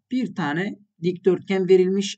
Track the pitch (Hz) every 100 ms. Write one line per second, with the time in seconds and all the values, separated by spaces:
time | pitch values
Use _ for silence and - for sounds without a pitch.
0 | _ 254 208 - 151 151 202 302 _ _
1 | 165 175 190 175 - 190 185 185 185 196
2 | 196